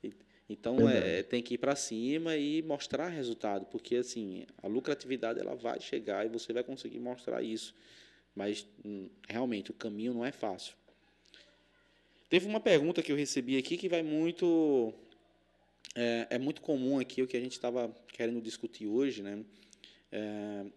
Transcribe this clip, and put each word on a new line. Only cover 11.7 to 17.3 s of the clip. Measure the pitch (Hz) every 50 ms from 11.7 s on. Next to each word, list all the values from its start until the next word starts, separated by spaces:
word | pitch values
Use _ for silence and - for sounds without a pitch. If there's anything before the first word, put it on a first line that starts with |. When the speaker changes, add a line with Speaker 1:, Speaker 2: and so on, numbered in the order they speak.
| _ _ _ _ _ _ _ _ _ _ _ _
Speaker 1:
Teve | 147 180 180
uma | 202 214 220
pergunta | 214 220 185 147 147 165 175 175
que | 160 -
eu | 143
recebi | 147 147 131 - 143 123 123 135
aqui | 135 127 - 170
que | 170 - 180
vai | 175 170
muito, | 160 156 151 156 160 170 170 - 185 175 165 165 160 151 139 127 117 113 - - - - - _ _ _ _ _ _ _ _ _ _ _ _ _ _ - -
é, | 120 120 117 117 117 117 -
é | 123 123
muito | 135 143 156 -
comum | - - 151 135 127 131 139
aqui, | 135 127 127 - -
o | 131
que | 127